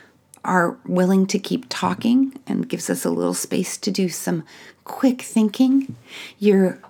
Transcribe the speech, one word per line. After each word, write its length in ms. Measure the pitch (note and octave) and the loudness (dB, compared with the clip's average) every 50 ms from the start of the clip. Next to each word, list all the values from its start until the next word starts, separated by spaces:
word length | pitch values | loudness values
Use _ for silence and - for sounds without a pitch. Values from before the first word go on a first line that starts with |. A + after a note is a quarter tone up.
| - _ _ _ _ _ _ - - | -20 _ _ _ _ _ _ -12 -4
are 340 | - F3+ F3+ E3+ - - - - | 0 2 2 2 2 -2 -6 -8
willing 400 | - F3+ F3+ F#3 F3+ F#3+ F#3+ F#3+ | -2 0 2 4 4 4 4 2
to 120 | F#3+ - G3+ | 2 0 -4
keep 280 | - - F3+ E3+ - - | -4 -2 -4 -4 -4 -6
talking 680 | - - - - - - - - A#2+ C4 C4+ C4+ - - _ | -8 -4 -2 -2 -4 -2 0 2 4 4 2 2 -2 -10 _
and 220 | - - - - - | -6 -4 -4 -4 -4
gives 200 | - F3+ - - | -6 -8 -4 -4
us 160 | F#2+ - - | -4 -2 -2
a 60 | F2 | -4
little 240 | E2+ - F2 F2 F#2 | -2 0 -2 -2 -2
space 420 | - - - - F#3 F#3 - - | -4 -6 -4 -4 -4 -4 -4 -6
to 140 | - - G#3 | -6 -6 -4
do 180 | F#3+ - F#3+ F3 | -2 -2 -2 -2
some 360 | D#3 - - F3+ F3+ D#3+ D#3 - - - - - - _ _ | -4 -6 -6 -4 -4 -4 -6 -10 -18 -20 -20 -20 -20 _ _
quick 360 | - - - - C4 B3 B3+ | -16 -8 0 2 2 2 0
thinking. 760 | - - - A3+ A3 G#3 G3+ - C4 B3+ C4+ C4+ C4+ - - - - - - - - - - - | -6 -4 0 2 2 2 2 2 2 4 4 2 2 0 -8 -16 -16 -20 -18 -18 -18 -18 -10 0
Your 420 | G3+ G#3 G3 G3 F#3+ F3+ - - - - | 4 4 6 6 6 4 0 -4 -16 -20